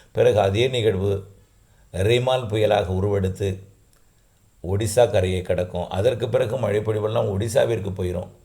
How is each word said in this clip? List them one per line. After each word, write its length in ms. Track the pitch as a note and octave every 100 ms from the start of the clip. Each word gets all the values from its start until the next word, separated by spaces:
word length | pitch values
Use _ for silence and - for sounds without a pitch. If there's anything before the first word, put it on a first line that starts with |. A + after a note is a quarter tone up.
| _
பிறகு 280 | - A#2+ G#2
அதே 280 | G2 G2+ B2+
நிகழ்வு 580 | B2+ A2 F#2+ G2+ G2 - - _ _ _ _ _
ரிமால் 540 | E2+ G2+ B2 B2+ B2+ A#2+
புயலாக 400 | A2 G#2 G2+ F#2
உருவெடுத்து 760 | F#2 G2+ G2+ F#2 - G2 F#2+ - _ _ _ _ _ _ _ _ _ E2
ஒடிசா 420 | G2+ A2 B2 A#2
கரையை 320 | G2+ F#2 F#2
கடக்கும். 460 | F2+ F2+ F2+ F2 F2
அதற்கு 400 | F#2 A2+ B2+ A#2+
பிறகு 280 | B2+ A2+ B2
மழைப்பொழிவெல்லாம் 720 | A2 G#2 G#2 G#2+ G#2+ A#2 A2+
ஒடிசாவிற்கு 600 | A#2 A#2 A#2 B2 A2 G2
போயிடும், 380 | F#2+ F2+ F2+ F#2 -